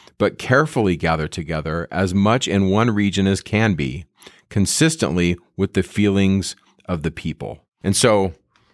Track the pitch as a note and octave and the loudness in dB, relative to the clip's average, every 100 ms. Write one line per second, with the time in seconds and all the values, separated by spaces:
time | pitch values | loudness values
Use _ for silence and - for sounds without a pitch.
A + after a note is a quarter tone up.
0 | - - G2+ - - B2+ D#3 C3+ G#2 E2 | -14 -2 -2 -2 0 2 2 0 0 0
1 | E2 E2 D2+ - D#2 D#2+ D#2 E2 E2 - | 0 -2 -2 -6 -6 -6 -4 -6 -6 -2
2 | F#2+ G2 G2+ A2+ - G2 F#2+ G2+ A#2 G#2 | 0 2 2 2 0 0 2 2 2 2
3 | G2+ F#2+ G2 G2 - G#2+ A2 E2 C2+ C#2 | 0 2 2 0 0 0 2 0 -2 -6
4 | D#2 _ - - - A2 F#2 - D#3+ D#3+ | -12 _ -20 -20 -6 -2 0 2 2 2
5 | D#2+ F2 F2 F2 _ - G2 G2 F#2 - | -2 0 0 0 _ -4 -2 0 -2 0
6 | G#2 G2 F#2+ F#2+ F#2 - _ _ - F2 | 2 4 2 2 -2 -10 _ _ -8 -6
7 | D#2 - E2+ - G#1+ - _ _ - G2 | -4 -6 -8 -8 -10 -14 _ _ -4 0
8 | B2 G#2 F#2+ - _ _ _ | 2 2 0 -4 _ _ _